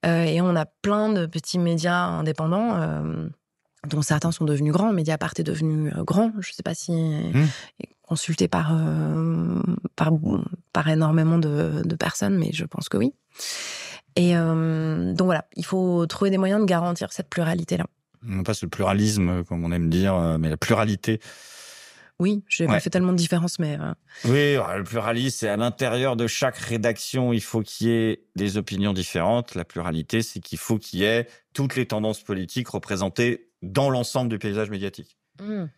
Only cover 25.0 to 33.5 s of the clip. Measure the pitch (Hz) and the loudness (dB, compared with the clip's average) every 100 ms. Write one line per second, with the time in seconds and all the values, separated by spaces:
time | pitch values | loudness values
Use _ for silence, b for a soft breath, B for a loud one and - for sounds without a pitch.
25 | 107 117 131 120 110 104 120 117 131 120 | -2 0 -2 -2 -2 0 0 0 -2 0
26 | 135 120 117 - 131 123 - 117 113 113 | 0 0 -2 0 -2 -2 -4 0 0 -2
27 | - 131 123 120 - 117 107 - 113 117 | -4 0 2 0 0 -4 -4 -2 2 2
28 | 113 - _ - 101 98 98 95 101 95 | 2 -2 _ -2 -2 0 -4 -2 0 0
29 | 90 90 85 117 120 90 82 - 87 80 | -2 0 2 0 -2 -8 -8 -6 -4 -4
30 | 78 117 113 - - 82 - 110 - 90 | -2 -2 -2 -8 -10 -10 -2 -2 -2 0
31 | 101 117 117 B B - 135 127 123 107 | 2 2 -2 B B -4 -2 0 -2 0
32 | 107 107 - 98 90 - 123 101 - 98 | -2 -4 -4 -6 -4 -6 -6 -6 -4 -2
33 | 98 92 120 120 - | -2 0 0 0 -8